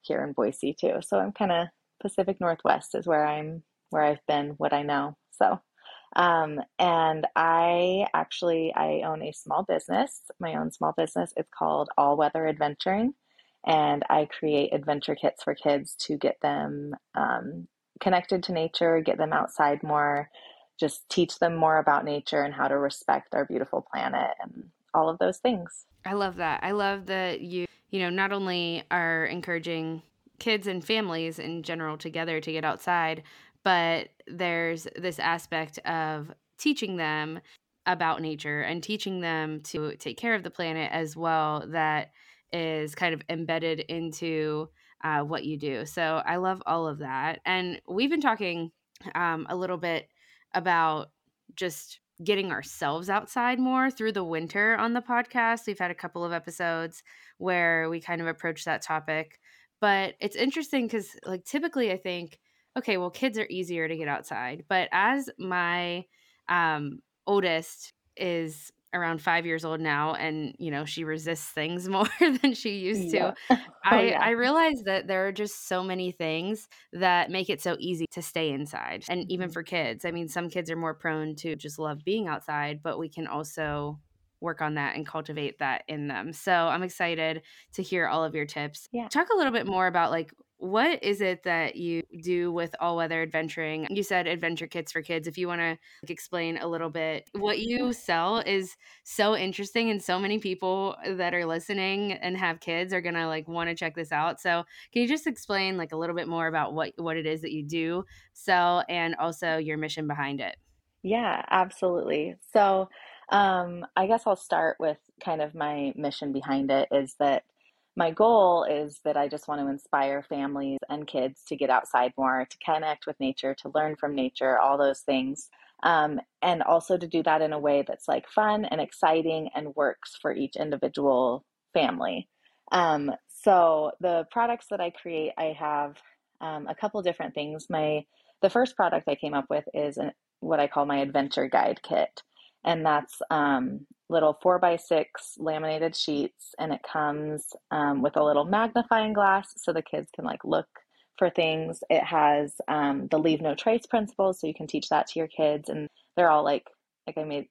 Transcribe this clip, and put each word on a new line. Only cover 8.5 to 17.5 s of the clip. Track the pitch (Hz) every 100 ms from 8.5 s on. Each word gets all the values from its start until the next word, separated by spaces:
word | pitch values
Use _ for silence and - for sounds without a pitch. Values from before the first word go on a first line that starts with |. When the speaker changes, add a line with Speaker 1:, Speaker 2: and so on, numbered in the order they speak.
| 165 160 -
Speaker 1:
I | 156 151 160
own | 156
a | 151
small | - - 147
business, | 202 - - 180 277 - - -
my | 170 156
own | 156
small | - 156 156
business. | 160 - 170 -
It's | - -
called | 160 147 147 -
All | 143 147
Weather | 147 160 156
Adventuring. | 151 147 147 185 196 247 - _ _ _ _ -
And | 156 147 147 -
I | 151 151
create | - 156 147 143
adventure | 147 143 147 - 147
kits | 147 -
for | - 143
kids | 151 143 147 -
to | - 147
get | - -
them, | 147 143 147 147 147 - _ 147
um, | 127 - -